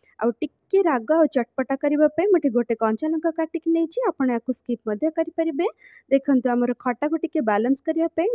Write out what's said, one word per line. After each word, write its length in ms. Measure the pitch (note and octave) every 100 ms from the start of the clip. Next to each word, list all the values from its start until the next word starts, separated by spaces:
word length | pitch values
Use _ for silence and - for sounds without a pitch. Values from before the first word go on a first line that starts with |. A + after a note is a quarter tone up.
| _ -
ଆଉ 100 | A#3
ଟିକେ 480 | - D4 _ - G4
ରାଗ 280 | F4+ C4 A3
ଆଉ 120 | D#4+ D4+
ଚଟପଟା 480 | B3+ A#3 - B3 C4+
କରିବା 320 | D4 D4 D4+
ପାଇଁ 200 | - G4+
ମୁଁ 100 | F4+
ଏଠି 120 | C#4+
ଗୋଟେ 260 | A3+ A#3 A3+
କଞ୍ଚା 300 | A3 G#3+ D#4
ଲଙ୍କା 240 | D#4+ E4
କାଟିକି 380 | D#4+ D#4+ D#4+ E4
ନେଇଛି, 280 | E4 E4 A#4+ A#4+
ଆପଣ 200 | - C4
ୟାକୁ 200 | A#3 -
ସ୍କିପ୍ 280 | B3 - A#3 A3
ମଧ୍ୟ 220 | G#3+ D#4
କରିପାରିବେ। 560 | D#4 E4 E4 E4 C#4 F#4 - - - -
ଦେଖନ୍ତୁ, 340 | C4+ C4+ C4 B3
ଆମର 220 | A#3+ A#3+ A#3+
ଖଟାକୁ 400 | C4 A#3+ D4 D#4+
ଟିକେ 240 | E4 D#4+
ବାଲାନ୍ସ 380 | A3 G#3 A#3 C4+
କରିବା 260 | - D#4+ E4
ପାଇଁ 200 | - F#4